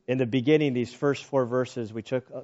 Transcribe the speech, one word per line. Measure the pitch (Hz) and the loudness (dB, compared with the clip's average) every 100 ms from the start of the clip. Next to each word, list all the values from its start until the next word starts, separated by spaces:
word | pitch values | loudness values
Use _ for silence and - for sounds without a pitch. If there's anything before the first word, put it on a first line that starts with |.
| - | -4
in | 131 | 0
the | 120 | 2
beginning, | 131 123 156 147 | 2 4 4 4
these | 123 117 | 0 -2
first | - 143 131 - | -2 0 0 0
four | 139 117 | 0 2
verses, | 127 123 123 107 | 0 -2 -6 -8
we | 113 | -8
took, | - 127 - 131 | -6 -6 -6 -12